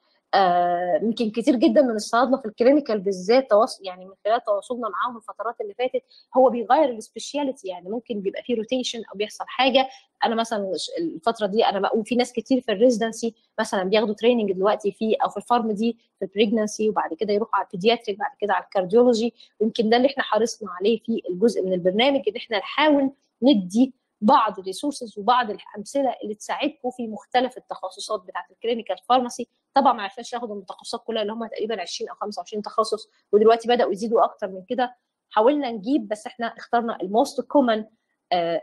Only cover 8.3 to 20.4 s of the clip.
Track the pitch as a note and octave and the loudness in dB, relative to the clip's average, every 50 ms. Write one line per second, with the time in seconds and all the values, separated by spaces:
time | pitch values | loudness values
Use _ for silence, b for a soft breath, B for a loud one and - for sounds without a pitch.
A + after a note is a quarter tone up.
8.3 | - - - - A#3+ A3 G#3 - C4 B3+ B3 - - A#3 G#3 - - G3 G#3+ G#3 | -8 -8 -6 -4 -4 -4 -2 -4 -4 -4 -4 -4 -8 -10 -12 -12 -8 -8 -8 -8
9.3 | - - F3+ - - - B3+ C4+ A3+ C4 C4 C4 B B B B _ - - G#3+ | -8 -12 -14 -12 -4 0 0 4 4 4 2 2 B B B B _ -4 -2 -2
10.3 | A3+ A3+ A3+ - A#3 G#3 G3+ F#3+ F3 D#3 - - - - E4+ D#4+ - E3 - A#3 | 0 -2 -2 -4 -4 -4 -4 -4 -4 -6 -6 -8 -8 -6 -6 -6 -6 -4 -4 -4
11.3 | A3+ - G#3+ F#3+ G3 A3+ - - - G3 G3 F#3 - A3+ G#3 - A#3+ A#3+ B3 - | -2 -2 -2 -2 2 2 2 2 2 0 0 0 0 0 -2 0 0 0 0 -2
12.3 | - A3+ - - C#4 B3 - - G#3 F#3+ A#3 C4 A#3+ G3+ A3+ A3+ A3 - - A#3 | -2 -8 -2 0 0 0 0 -2 0 4 4 4 4 4 -2 -4 -4 -4 -6 -8
13.3 | A3+ _ _ _ - - A3 - - G3+ F#3 F#3+ G3+ G#3+ A#3 G#3 G#3 - A3+ A#3 | -8 _ _ _ -6 -6 -4 -2 -2 -2 0 2 2 2 2 0 -2 0 2 2
14.3 | B3 A#3 G#3+ F#3+ F3+ F#3 F#3+ G#3 G#3 G#3 - G3+ G3 - A3 A3 G3+ - E3+ F#3 | 2 4 2 -2 -2 0 2 0 0 0 -2 -6 -4 -2 -2 -2 0 0 0 -2
15.3 | - G#3 - - A#3+ A#3+ A3 A3 G#3+ F#3+ A3+ A#3 A#3 _ _ _ _ - G3 F#3 | -4 -6 -4 0 0 0 0 -2 -2 -2 -2 -2 -2 _ _ _ _ -12 -10 -8
16.3 | - G3 A#3 G3+ A#3 A3 G#3+ G#3 - - G#3+ G#3+ F#3+ E3+ D#3 D#3 D#3+ - A3 G#3 | 0 0 0 2 2 0 -2 -2 -4 -2 -2 -2 0 -2 -4 -4 -4 -6 -2 -2
17.3 | G3+ G#3 A3+ - - G3 F#3 - - F3+ F3+ A#3 A#3 A#3+ - A3 G3 G#3 G3+ - | 0 -2 -2 -2 -2 -4 -4 -4 -6 0 2 2 2 2 -2 -8 -8 -6 -6 -8
18.3 | - - G#3+ G3+ F#3+ F3+ - _ - G3+ F#3 F3 G3+ A#3+ B3 B3 A#3+ G#3+ A#3 A#3 | -6 -6 -2 -2 -2 -2 -4 _ -2 -2 -2 2 4 4 6 6 4 2 0 -2
19.3 | b b b b b - G#3 A3+ - - A3 A3 A#3 A#3+ B3+ C#4 - C4 G#3+ - | b b b b b -4 -4 -2 0 0 2 4 4 4 4 2 0 0 -4 -2
20.3 | - G#3+ | 0 0